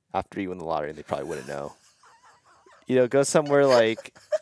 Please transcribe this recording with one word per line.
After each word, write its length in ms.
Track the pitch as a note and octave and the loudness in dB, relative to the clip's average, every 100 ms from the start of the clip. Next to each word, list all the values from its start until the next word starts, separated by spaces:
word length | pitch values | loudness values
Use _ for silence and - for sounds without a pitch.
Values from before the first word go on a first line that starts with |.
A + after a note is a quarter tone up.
| _ | _
after 280 | F#2+ - - | -8 -6 -8
you 80 | F#2+ | -8
win 80 | F2+ | -8
the 60 | |
lottery, 260 | E2 D#2 D2 | -6 -4 -6
and 80 | D2+ | -10
they 60 | |
probably 220 | - D2 D#2 | -10 -8 -8
wouldn't 180 | D2+ C2 | -10 -10
know. 240 | C#2+ C#2+ - _ _ _ _ _ _ _ _ _ _ - | -10 -10 -14 _ _ _ _ _ _ _ _ _ _ 0
You 80 | B2+ | 2
know, 100 | B2 | 4
go 160 | C#3 | 2
somewhere 420 | C#3 E3+ D3 C#3+ | 2 0 2 4
like, 540 | C#3 B2 A2+ A2+ - - _ - | 6 6 4 0 -10 -20 _ -8